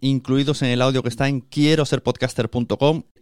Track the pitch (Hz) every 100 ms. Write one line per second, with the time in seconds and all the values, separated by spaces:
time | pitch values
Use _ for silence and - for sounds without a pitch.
0 | 135 135 127 135 139 143 131 123 127 131
1 | 120 117 139 139 - 147 147 156 143 135
2 | - - 127 - 113 123 117 104 143 160
3 | - _